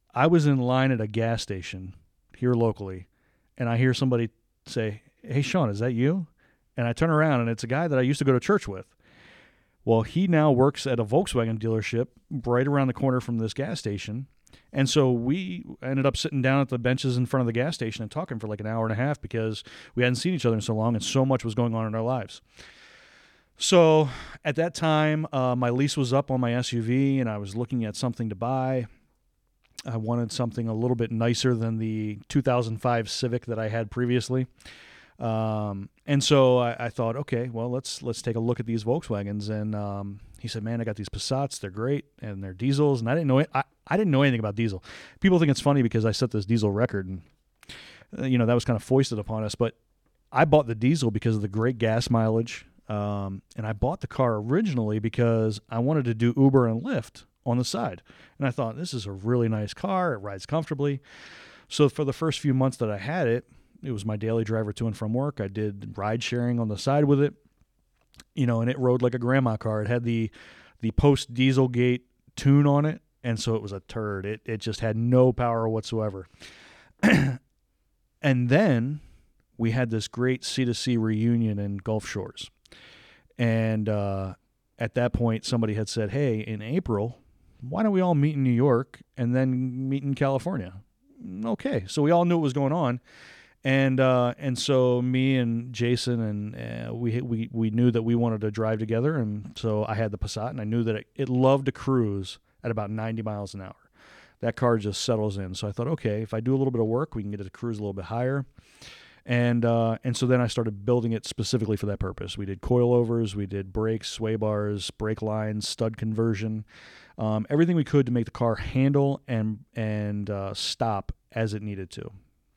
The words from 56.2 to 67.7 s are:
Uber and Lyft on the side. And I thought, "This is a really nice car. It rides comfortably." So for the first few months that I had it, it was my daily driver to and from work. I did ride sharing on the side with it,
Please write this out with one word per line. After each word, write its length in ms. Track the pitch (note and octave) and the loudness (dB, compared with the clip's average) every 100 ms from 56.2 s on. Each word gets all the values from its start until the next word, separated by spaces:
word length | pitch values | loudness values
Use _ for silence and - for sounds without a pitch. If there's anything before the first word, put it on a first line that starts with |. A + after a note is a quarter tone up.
| A#2+ C3+ | 2 6
Uber 300 | C3+ C3+ A#2 | 6 6 4
and 140 | A2+ | 0
Lyft 400 | A3+ D#3+ - - - _ B2+ | -2 -4 -6 -16 -20 _ -2
on 120 | B2 | -2
the 80 | A#2 | 0
side. 380 | G#3+ F3+ F2+ - - - - | -2 -4 -6 -16 -20 -20 -4
And 100 | C3+ | -4
I 40 | |
thought, 260 | A#2+ A2+ A#2 | -2 -4 -6
"This 160 | F3 | -8
is 120 | B2+ G2 | -8 -8
a 40 | |
really 380 | F#2+ G#2+ B2 A2+ | -6 0 2 2
nice 240 | G#2+ G#2 | 0 -4
car. 400 | - G3 F#3+ F3+ | -6 -2 0 0
It 40 | G#2+ | -4
rides 280 | G2+ F#2+ - | -8 -12 -4
comfortably." 560 | D#3 D3+ C#3+ C#3+ C3+ - - - - - - _ | -4 -4 -4 -2 -4 -10 -20 -20 -20 -20 -20 _
So 220 | - C#3+ | 4 4
for 140 | - | 4
the 100 | C#3 | -2
first 260 | - D#3+ - | -2 -2 0
few 140 | C#3+ | 0
months 240 | C3 C3 - | 2 2 0
that 120 | A2 | -4
I 60 | G2+ | -4
had 300 | A2 F3+ B2+ | -4 -2 0
it, 180 | A#2+ - - _ _ | 0 -4 -18 _ _
it 80 | C#3+ | -8
was 140 | A2 G#2+ | -6 -4
my 120 | G#2+ | -4
daily 260 | A2 A2+ | 0 0
driver 280 | G#2+ A2 G#2+ | 0 -2 -2
to 140 | - A2+ | -2 -4
and 80 | G2 | -2
from 160 | G#2+ | -2
work. 260 | A#2+ C#3+ - | -2 -2 -4
I 60 | G2 | -6
did 500 | G2+ G#2+ G2+ G#2+ G2+ | -4 -4 -4 -10 -6
ride 240 | G#2 A#2+ | -4 -2
sharing 380 | - A#2+ A#2+ A#2+ | -2 -2 0 0
on 80 | A2 | -2
the 100 | G2+ | -2
side 280 | C3+ C#3+ C#3+ | 0 2 4
with 160 | C#3 | 4
it, 120 | C#3+ - _ _ _ | 2 -2 _ _ _